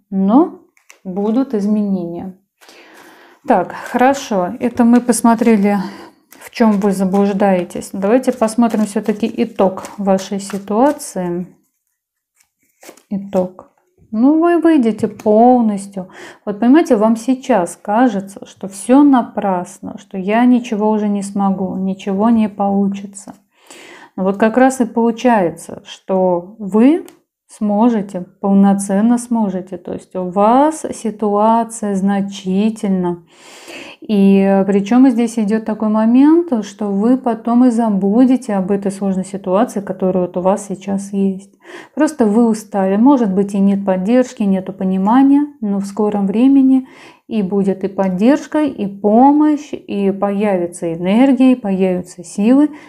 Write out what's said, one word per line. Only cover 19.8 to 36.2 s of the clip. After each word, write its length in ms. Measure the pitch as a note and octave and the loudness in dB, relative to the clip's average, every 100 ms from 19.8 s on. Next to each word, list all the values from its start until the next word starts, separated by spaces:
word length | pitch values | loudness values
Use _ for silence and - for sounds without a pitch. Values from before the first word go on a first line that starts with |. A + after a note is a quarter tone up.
| - G3+ | -16 -16
что 200 | - G3 | -14 -8
я 280 | F#3 A3 B3 | -2 2 4
ничего 440 | B3 A#3+ G#3 G#3+ | 2 0 -2 0
уже 180 | G#3+ G#3 | 0 -2
не 160 | G3+ | -4
смогу, 520 | G3 G3 G3 F#3 F#3 F#3 | -4 -2 0 0 -4 -4
ничего 520 | F#3+ F#3+ - F#3+ A3 | -6 -6 -4 0 2
не 200 | A3+ G#3+ | 2 0
получится. 840 | G#3 G3+ G3 G3 G3 G3+ - - - _ _ _ - - - - - | -2 -2 0 -2 -4 -10 -18 -20 -20 _ _ _ -20 -20 -20 -16 -6
Но 80 | |
вот 140 | F#3+ G3+ | -4 0
как 200 | A3 A3+ | 0 4
раз 240 | C4 B3+ | 2 2
и 40 | A#3 | -2
получается, 960 | A#3 A#3 A3+ B3+ A3+ F3 D#3+ - - - | 0 -2 0 0 2 0 -4 -14 -18 -18
что 680 | - - F#3+ F#3 F3 F3 A3 | -16 -4 -2 0 -2 -6 -12
вы 460 | G3+ G#3 B3+ F4 - _ _ _ _ | -2 2 4 2 -4 _ _ _ _
сможете 760 | - G#3 G#3 A#3+ A3+ G3 F3+ F3+ _ | -6 -2 0 2 0 -4 -10 -12 _
полноценно, 760 | G3+ G3 G3 G3 G3 G3 A3+ A#3+ | 0 4 4 2 -2 0 2 0
сможете. 600 | - A3+ G#3 F3+ F3+ F3+ | -2 -4 -2 -4 -8 -12
То 160 | - | -10
есть 220 | - - F#3 | -12 -10 -10
у 140 | F3+ | -4
вас 560 | F3+ G#3 B3 D4+ D#4 - | 0 2 4 2 -2 -8
ситуация 1000 | - A3 G#3 G#3+ G3+ G#3+ A#3 A3 - G#3 G3 | -8 -8 -4 -2 0 2 0 -2 -6 -6 -2
значительно 1300 | G3 G3+ G3 - F#3 F#3+ G#3+ A3 G#3 F#3+ F3 E3+ _ _ - - - - - - - | -2 -2 -4 -8 -4 -2 -2 -2 -4 -2 -2 -6 _ _ -20 -20 -20 -20 -20 -16 -4
И, 320 | G#3 G3 G3 | 2 4 4
э, 260 | G3 G3 F#3+ | 4 2 2
причём 440 | G3+ G3 A#3+ C4+ | 0 2 4 4
здесь 300 | A#3 A#3 A#3 | 4 -2 -2
идёт 240 | G#3 A3 | -2 -2
такой 240 | A3 G#3+ G#3+ | -4 -4 -2
момент, 800 | G#3+ A3 B3 | 0 4 4